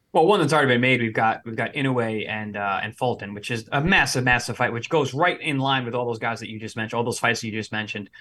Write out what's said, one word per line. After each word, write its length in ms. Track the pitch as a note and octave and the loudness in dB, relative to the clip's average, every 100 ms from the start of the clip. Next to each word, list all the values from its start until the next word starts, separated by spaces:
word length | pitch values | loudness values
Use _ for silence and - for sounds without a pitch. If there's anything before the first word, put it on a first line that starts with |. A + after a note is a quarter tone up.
| _ | _
Well, 140 | F3+ E3 | 4 6
one 140 | G#3 | 6
that's 140 | C#3+ | 6
already 160 | D#3 C3+ | 4 4
been 120 | A#2+ | 4
made, 200 | B2+ B2 | 4 4
we've 120 | A2+ | 2
got, 280 | A2+ A2 A2 A#2 | 2 0 0 -6
we've 100 | A2+ | -4
got 180 | A#2 | -4
Inoue 540 | D3 C3+ B2 A2+ A2 - | -2 0 0 0 -2 -4
and, 300 | A2 G#2 G#2 | -6 -6 -4
uh, 220 | G2+ F#2+ | -2 -2
and 160 | G2+ - | -4 -4
Fulton, 380 | B2+ G#2 G2+ G2+ | -4 -2 -8 -10
which 160 | - | -6
is 180 | A#2 A2 | -6 -2
a 80 | C#3 | -2
massive, 440 | D#3+ F#3 C#3 C3+ | 2 2 2 0
massive 340 | B2 B2 - A2 | 2 2 0 -2
fight, 160 | A#2 | 0
which 160 | A#2 - | -2 0
goes 240 | D#3+ C3 | 0 0
right 260 | C3 F3 - | 0 0 0
in 200 | D#3 C#3 | -4 -2
line 260 | C3+ C3+ A#2+ | 0 0 0
with 80 | |
all 140 | B2 A#2+ | -4 -4
those 100 | A2 | -2
guys 220 | A#2 A#2 | -4 -4
that 100 | A2+ | -8
you 100 | A2 | -10
just 160 | A2 A2+ | -10 -6
mentioned, 220 | A2 A#2 | -4 -2
all 60 | |
those 160 | A#2+ A2 | -2 0
fights 220 | A#2+ A2+ | 0 0
that 60 | A2+ | -2
you 60 | |
just 180 | A2 G#2 | -6 -6
mentioned. 380 | G#2+ G#2 G#2 G2 - | -6 -6 -8 -10 -16